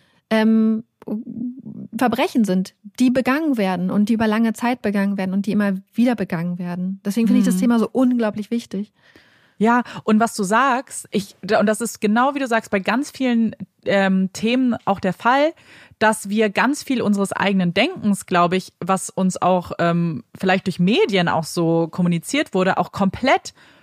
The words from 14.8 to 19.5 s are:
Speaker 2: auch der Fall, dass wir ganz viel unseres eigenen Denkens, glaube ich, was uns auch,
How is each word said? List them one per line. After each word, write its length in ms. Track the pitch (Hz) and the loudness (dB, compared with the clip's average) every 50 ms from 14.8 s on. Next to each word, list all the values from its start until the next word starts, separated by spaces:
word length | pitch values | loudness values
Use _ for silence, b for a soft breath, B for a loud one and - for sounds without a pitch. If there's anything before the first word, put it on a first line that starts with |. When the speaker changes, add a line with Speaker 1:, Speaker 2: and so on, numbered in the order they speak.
| - | -2
Speaker 2:
auch 160 | - 196 185 | -4 -2 -2
der 120 | - 185 | -2 -4
Fall, 400 | 175 - - 233 262 277 294 320 339 B B B B B B B B - | -2 0 2 2 4 4 2 0 -2 B B B B B B B B 0
dass 300 | 226 214 220 - - 196 | 2 2 2 0 -4 -4
wir 220 | 202 220 220 214 | 0 0 0 0
ganz 340 | 196 208 190 240 294 - - | 2 2 2 0 0 -2 -2
viel 180 | - 269 233 | -4 -2 0
unseres 300 | - 208 208 202 196 - | 0 0 0 0 0 -2
eigenen 420 | - - - 196 196 190 180 175 165 | -2 -2 0 0 2 2 2 2 2
Denkens, 520 | 196 233 339 381 - - 208 196 - - | 0 0 0 -2 -4 -2 -2 -2 -2 -2
glaube 300 | - 196 175 175 175 180 | 0 2 2 4 4 2
ich, 160 | 185 - - _ - | -2 -4 -6 _ -8
was 320 | - 175 190 185 - - | -2 -2 -2 -2 -2 -6
uns 320 | - - 190 185 - - | -4 -2 -2 -2 0 0
auch, 300 | - 180 | 2 2